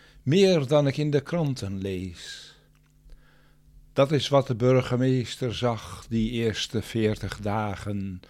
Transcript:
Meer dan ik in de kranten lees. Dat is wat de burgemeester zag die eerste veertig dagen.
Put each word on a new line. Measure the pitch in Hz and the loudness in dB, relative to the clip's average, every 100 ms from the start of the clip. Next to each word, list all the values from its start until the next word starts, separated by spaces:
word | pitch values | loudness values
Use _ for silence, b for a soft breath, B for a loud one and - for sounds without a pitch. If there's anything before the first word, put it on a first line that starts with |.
| b b | b b
Meer | - 180 190 175 127 | 0 4 6 4 4
dan | 151 143 | 4 4
ik | 135 | 0
in | 151 | 0
de | 143 | 0
kranten | 135 170 147 131 98 98 | 0 -2 -2 -2 -6 -6
lees. | 98 92 92 82 - - - - _ _ _ _ - b b b b b b - - | -4 -6 -8 -10 -14 -16 -18 -20 _ _ _ _ -20 b b b b b b -20 -4
Dat | - 135 | 0 2
is | 151 - | 2 2
wat | 139 131 | 2 2
de | 113 | 2
burgemeester | 123 131 127 123 131 131 113 - 127 104 | 4 4 4 0 2 2 -2 -4 -6 -2
zag | 123 110 - - - | -2 -2 -6 -16 -4
die | 113 110 | 0 0
eerste | 120 113 101 - 110 | 0 -2 -2 -4 -4
veertig | - 117 107 107 98 - | -4 0 0 0 -6 -6
dagen. | 104 107 104 95 104 101 98 92 B | -4 -2 -4 -6 -6 -6 -8 -10 B